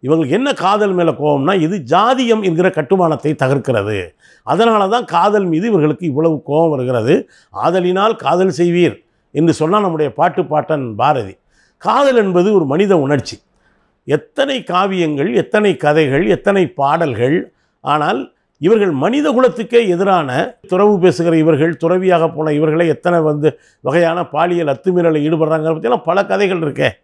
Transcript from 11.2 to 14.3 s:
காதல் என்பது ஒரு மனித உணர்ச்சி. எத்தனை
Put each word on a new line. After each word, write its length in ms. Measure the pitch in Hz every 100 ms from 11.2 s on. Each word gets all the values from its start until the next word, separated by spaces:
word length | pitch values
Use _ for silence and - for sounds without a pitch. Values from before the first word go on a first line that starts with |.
| 101 95 _ _ _ _
காதல் 380 | 185 226 277 247
என்பது 380 | 196 175 185
ஒரு 120 | 202 147
மனித 320 | 147 202 170
உணர்ச்சி. 380 | 135 143 - - _ _ _ _ _ _
எத்தனை 600 | - 147 -